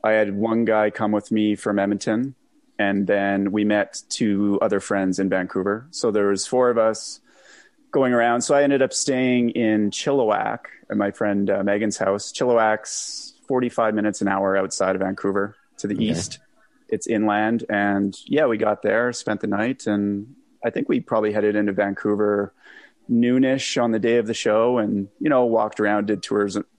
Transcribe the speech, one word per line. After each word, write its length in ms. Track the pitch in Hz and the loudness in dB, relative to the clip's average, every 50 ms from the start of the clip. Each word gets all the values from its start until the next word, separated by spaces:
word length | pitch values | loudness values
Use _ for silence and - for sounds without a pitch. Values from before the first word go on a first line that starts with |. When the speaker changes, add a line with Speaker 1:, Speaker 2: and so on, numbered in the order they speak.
| - | 2
Speaker 1:
I 80 | 110 | 2
had 240 | 110 107 107 101 98 | 4 4 2 2 0
one 300 | 101 107 110 110 113 117 | -2 -2 0 0 0 2
guy 240 | 110 110 107 107 107 | 2 4 4 2 2
come 220 | - - 117 104 | 0 -2 -2 0
with 200 | 107 104 - - | 0 -2 -2 -2
me 240 | 113 110 107 104 104 | 0 0 2 0 0
from 240 | 101 - 110 101 101 | 0 -2 -2 0 0
Edmonton, 560 | 98 98 104 98 - - 107 117 127 135 127 _ _ _ _ _ _ _ _ | 0 0 -2 -2 -2 -2 -2 -2 -2 -4 -8 _ _ _ _ _ _ _ _
and 280 | - 104 101 101 98 101 | -2 -2 0 0 0 0
then 440 | 92 104 101 98 98 101 98 98 98 | 0 0 0 2 0 0 0 0 0
we 140 | 95 107 104 | 0 0 2
met 360 | 104 107 104 98 - - - - _ | 2 2 2 0 -2 -6 -18 -12 _
two 480 | - - 127 107 101 98 101 101 101 - | -4 -2 0 0 2 2 2 0 2 0
other 180 | - 104 101 98 | 0 0 0 -2
friends 400 | - - 104 98 95 95 90 95 | -2 -2 -2 0 0 -2 0 0
in 100 | 95 98 | 0 0
Vancouver. 580 | 95 95 90 87 - 98 92 101 101 110 127 151 | 0 -2 -2 -2 -4 -4 -2 -2 -2 -4 -6 -14
So 200 | - - - 117 | -10 -2 -2 0
there 160 | 101 107 101 | 2 2 2
was 200 | 101 101 95 - | 2 0 0 -2
four 220 | - - 127 127 123 | -2 0 2 2 4
of 80 | 120 | 4
us 420 | 113 110 110 110 - - - - - _ _ _ _ _ - - - - _ _ _ _ _ | 4 2 2 0 -2 -10 -14 -16 -18 _ _ _ _ _ -20 -20 -20 -20 _ _ _ _ _
going 220 | - 139 135 123 123 | 0 0 2 2 4
around. 280 | 120 117 117 117 120 | 2 4 2 2 0
So 140 | 120 - 147 | 2 2 4
I 80 | 143 143 | 4 4
ended 180 | 139 143 131 | 4 4 2
up 120 | 131 127 - | 2 0 0
staying 560 | - - - 135 127 127 127 123 123 120 117 | -4 -2 -2 0 0 2 2 2 2 2 0
in 400 | 107 117 117 110 110 107 104 104 | 0 0 0 2 2 2 0 0
Chilliwack 680 | - - - 151 139 139 123 107 104 104 107 110 117 117 - - - - _ _ | -2 -4 -2 0 2 2 2 2 2 0 0 -4 -6 -8 -10 -20 -20 -20 _ _
at 60 | 107 | -4
my 140 | 107 101 101 | -2 -2 -2
friend, 380 | 98 - 107 104 101 101 101 101 | -2 -2 -2 0 0 0 2 0
uh, 140 | 98 98 98 | 0 0 0
Megan's 340 | 101 101 104 110 107 101 | 0 0 0 0 -2 -2
house. 340 | - 110 98 98 101 - - | -2 0 0 0 -2 -4 -8
Chilliwack's 1040 | - - 135 123 120 117 110 110 107 107 - - - - - - - - - - - _ _ | -6 -2 0 2 4 4 4 4 2 0 -4 -10 -10 -10 -10 -10 -12 -14 -14 -16 -20 _ _
forty-five 460 | _ 135 127 123 120 - - 117 110 107 | _ -2 0 0 -2 -2 0 0 0 0
minutes 280 | 107 104 107 101 - | 0 -2 -2 -2 -2
an 60 | 101 | -2
hour 280 | 101 95 95 98 98 95 | -2 0 0 0 0 0
outside 400 | 98 95 95 - - 95 92 95 | 0 0 -2 -2 -2 -2 0 0
of 60 | 95 | 0
Vancouver 540 | 95 95 98 - - 101 98 101 98 104 - _ _ _ _ | -2 -4 -4 -4 -4 -2 0 0 -2 -4 -8 _ _ _ _
to 100 | - - | -10 -6
the 80 | 101 107 | -6 -2
Speaker 2:
Okay. 100 | - 113 | -2 -2
Speaker 1:
east. 340 | 107 - - 92 - - - _ _ _ _ _ _ _ _ _ | -2 -2 -4 -6 -8 -12 -16 _ _ _ _ _ _ _ _ _
It's 200 | _ 110 101 - | _ -6 -6 -2
inland. 580 | - 113 104 107 107 104 104 107 110 117 113 113 - | -2 -2 0 0 0 0 0 0 0 -2 -2 -2 -2
And 460 | 107 101 101 101 101 101 101 95 95 - - | -2 0 0 0 0 0 -2 -2 -4 -8 -8
yeah, 200 | - 139 147 156 | -2 0 2 2
we 120 | 131 113 | 2 2
got 240 | 104 110 107 107 - | 0 0 -2 -2 0
there, 300 | - 107 104 113 120 123 120 | 0 0 0 2 0 0 -4
spent 280 | - - - 107 101 | -6 -6 -6 -4 -4
the 60 | - | -4
night, 380 | - 98 101 110 120 135 _ - | -4 -2 -2 -2 -2 -4 _ -4
and 500 | 113 104 101 101 101 101 101 104 123 139 - _ _ _ _ - | -2 -2 0 0 -2 -2 -4 -6 -12 -18 -20 _ _ _ _ -6
I 60 | 117 | -4
think 180 | - - 277 - | -4 -2 -2 -2
we 100 | - 127 | -2 -2
probably 320 | - - 123 110 107 107 104 | -2 0 0 0 0 0 0
headed 220 | 107 104 107 101 | 2 0 2 2
into 160 | 107 104 104 | 2 0 0
Vancouver 840 | 98 101 101 101 98 - - 107 104 101 107 104 104 101 101 101 _ _ _ - - - - - _ _ _ - | 0 0 0 -2 -2 -4 -2 -2 0 2 2 0 2 0 -2 -4 _ _ _ -20 -20 -20 -20 -20 _ _ _ 0
noonish 720 | 120 117 120 123 123 131 135 131 135 135 131 - - 135 | 2 2 4 4 4 4 4 2 2 0 -2 -4 -2 0
on 100 | 120 117 | 0 0
the 80 | 113 113 | 0 0
day 180 | 101 113 117 | 2 2 2
of 100 | 120 110 | 2 2
the 60 | 107 113 | 0 -4
show 440 | - - 117 107 110 113 123 123 | -2 0 2 2 4 4 2 2
and, 300 | 120 110 98 104 98 98 - _ _ | 0 0 0 -2 -2 -4 -6 _ _
you 100 | - 156 | -2 0
know, 160 | 143 127 123 | 2 2 2
walked 340 | 120 113 110 107 107 - - | 2 2 0 0 0 -2 -2
around, 280 | 107 104 104 104 101 | 0 0 2 0 0
did 140 | 101 107 92 | -2 -2 -4
tours 360 | - - 107 104 101 101 95 101 - _ _ | -2 -2 0 0 0 0 -2 -6 -8 _ _